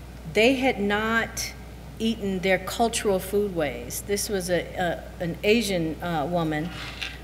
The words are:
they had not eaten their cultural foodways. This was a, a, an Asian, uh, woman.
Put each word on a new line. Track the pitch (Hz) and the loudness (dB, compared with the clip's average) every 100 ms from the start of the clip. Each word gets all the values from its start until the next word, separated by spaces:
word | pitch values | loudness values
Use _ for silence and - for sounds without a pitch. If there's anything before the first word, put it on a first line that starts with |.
| - - 160 | -14 -12 -2
they | 156 226 262 | 6 6 6
had | 262 208 | 4 2
not | 202 208 220 226 202 - - - - - - - | 2 2 2 2 2 -2 -8 -8 -14 -14 -14 -2
eaten | 226 226 196 190 | 0 0 0 0
their | 185 185 | 2 2
cultural | 185 - 233 226 208 190 | 2 2 2 2 2 2
foodways. | 175 202 208 170 147 120 120 - - | 2 0 2 0 0 -2 -6 -8 -2
This | 202 214 | -2 0
was | 202 175 | -2 2
a, | 175 - - 180 - - - | 0 0 -2 0 -2 -6 -6
a, | |
an | 175 147 | -4 0
Asian, | 208 233 196 185 160 - | 0 2 0 0 0 -2
uh, | 175 165 175 | -4 -2 0
woman. | 175 160 151 170 - - - - - | 0 0 -2 -4 -6 -10 -8 -10 -10